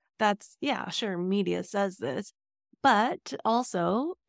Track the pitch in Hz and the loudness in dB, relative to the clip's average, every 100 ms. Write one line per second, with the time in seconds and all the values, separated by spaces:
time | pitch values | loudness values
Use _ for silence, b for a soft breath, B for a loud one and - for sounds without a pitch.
0 | _ - 214 208 - - 277 247 - - | _ 0 2 2 -4 -6 -2 -2 -4 -4
1 | 220 180 180 202 175 175 180 202 202 185 | -2 -2 0 0 0 -2 -2 -2 -2 -2
2 | 127 131 196 - _ _ _ _ - 208 | -6 -4 -8 -12 _ _ _ _ 4 6
3 | 233 - - 269 220 233 247 180 170 208 | 4 -2 -8 -4 0 0 0 0 0 0
4 | 311 381 | -2 -6